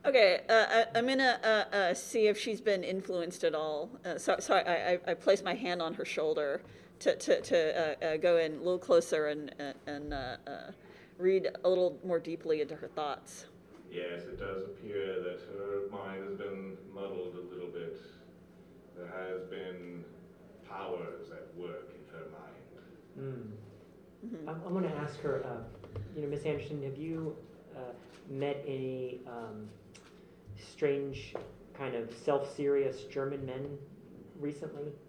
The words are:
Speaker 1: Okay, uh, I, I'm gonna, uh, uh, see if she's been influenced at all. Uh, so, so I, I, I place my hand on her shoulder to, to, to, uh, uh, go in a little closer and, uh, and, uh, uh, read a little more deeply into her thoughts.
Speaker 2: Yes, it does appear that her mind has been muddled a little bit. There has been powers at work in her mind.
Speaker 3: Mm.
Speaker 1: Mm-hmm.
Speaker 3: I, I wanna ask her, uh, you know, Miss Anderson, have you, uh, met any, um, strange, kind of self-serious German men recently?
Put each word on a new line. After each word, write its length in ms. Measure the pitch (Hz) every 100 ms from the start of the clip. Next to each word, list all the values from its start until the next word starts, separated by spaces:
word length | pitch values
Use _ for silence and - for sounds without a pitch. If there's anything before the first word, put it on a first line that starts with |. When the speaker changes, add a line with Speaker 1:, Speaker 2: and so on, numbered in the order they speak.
| 302
Speaker 1:
Okay, 340 | 262 196 180 -
uh, 60 | 226 208
I, 160 | 226 226 -
I'm 100 | 247
gonna, 300 | 269 262 233
uh, 320 | 220 214 - 202
uh, 180 | 185
see 340 | 180 - 233 214
if 120 | 202
she's 220 | - 202
been 200 | - 196 170
influenced 580 | 190 185 180 170 -
at 100 | 165
all. 360 | 151 156 151 175 254 185
Uh, 120 | 156
so, 200 | - 190
so 160 | - 196
I, 380 | - 170 -
I, 60 | 180 -
I 60 |
place 300 | 170 - 196
my 100 | 185
hand 280 | 170 180 180
on 120 | 160 165
her 100 | 151
shoulder 560 | - 156 156 147 160 - - - -
to, 180 | - -
to, 240 | - 180
to, 160 | - 175 156 - 156 -
uh, 40 | 165
uh, 100 | 156
go 220 | 180 170
in 160 | 160
a 40 | 151
little 200 | 175 180
closer 480 | - 175 170 156 151
and, 260 | 151 147 -
uh, 140 | 139 - -
and, 220 | 147 147
uh, 240 | 143 127 - -
uh, 240 | 92 - - - - - -
read 320 | 185 190 185 - 180
a 20 |
little 320 | 185 180 151 185
more 120 | 170
deeply 440 | 165 165 160 156
into 160 | 143 151
her 100 | -
thoughts. 600 | - 147 131 - - - - - - -
Speaker 2:
Yes, 300 | 87 87 87
it 180 | 90 -
does 240 | 98 95
appear 520 | 98 - 110 101 95 92
that 180 | 90 90 - 98
her 320 | 101 101 98
mind 320 | 101 98 95 98
has 80 | 95
been 400 | - 95 95 - -
muddled 420 | 95 98 92 90 90
a 180 | 87
little 140 | 92 87
bit. 300 | 85 82 - - - - - - - - - - 87
There 120 | 87
has 340 | 92 92 92 90
been 560 | 95 92 90 87 87 85 - - - - - -
powers 640 | - - 90 85 - -
at 200 | - - 82
work 280 | 87 - -
in 200 | - - 82
her 80 | -
mind. 880 | - - - - - - - - -
Speaker 3:
Mm. 1160 | 135 127 113 107 - - - - - - 233 190
Speaker 1:
Mm-hmm. 100 | 151
Speaker 3:
I, 40 |
I 180 | 165 175
wanna 220 | 185 170 147
ask 160 | 143 -
her, 240 | 147 131 127
uh, 540 | 117 117 - - 101 - 151
you 60 |
know, 80 | 143
Miss 140 | 143 156
Anderson, 360 | 143 131 147
have 120 | 135 135
you, 380 | 160 165 160 151 - - - 135
uh, 40 | 127 120 - - -
met 340 | 135 143 143 147
any, 540 | 135 131 131 127 127 127
um, 400 | 120 113 107 104 - - - - - - - - - -
strange, 600 | - 147 139 139 135 - - - - - -
kind 160 | 127 120
of 140 | 113 - -
self-serious 800 | 139 139 - 143 143 135 -
German 420 | - 139 135 139 131
men 320 | 131 143 143 - - - - - -
recently? 460 | 147 147 156 143 147 139